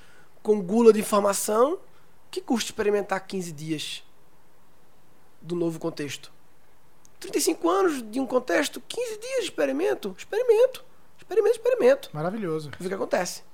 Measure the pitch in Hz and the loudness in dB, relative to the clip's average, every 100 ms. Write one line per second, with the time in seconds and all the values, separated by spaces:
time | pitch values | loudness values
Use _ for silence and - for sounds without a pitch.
0 | - - - - - 214 180 220 233 214 | -16 -16 -18 -4 2 2 4 8 10 8
1 | 196 208 202 196 - 214 269 381 - - | 6 4 4 2 2 4 4 2 -6 -16
2 | - - - - - 240 - - 202 202 | -18 -18 -12 -10 -2 0 0 -2 0 2
3 | 196 190 - 196 170 147 156 156 - - | 0 -2 -2 -6 -6 -8 -4 -4 -4 -10
4 | - - - - - - - - - - | -12 -18 -18 -18 -18 -18 -18 -18 -18 -18
5 | - - - - 156 175 170 160 165 156 | -18 -18 -18 -16 -6 0 0 0 -4 -4
6 | 143 - - - - - - - - - | -6 -8 -12 -18 -18 -18 -18 -18 -18 -18
7 | - - 359 381 311 330 339 381 381 277 | -18 -14 -4 0 0 2 2 4 4 2
8 | 220 233 269 247 - 349 285 - - - | -2 -4 0 0 2 2 2 -4 -8 -6
9 | 480 427 466 523 359 - 277 269 392 392 | -4 -6 -4 -2 -2 0 0 2 0 0
10 | 202 185 - 403 494 427 508 - - - | -4 -8 -4 0 4 6 6 2 -14 -18
11 | - - - 392 415 480 480 494 247 277 | -18 -18 -2 2 4 2 2 6 6 6
12 | - 151 165 226 185 156 151 - 180 196 | 2 -4 -4 -2 -2 -4 -6 -8 -6 -4
13 | 247 233 180 - - | 0 0 0 -6 -12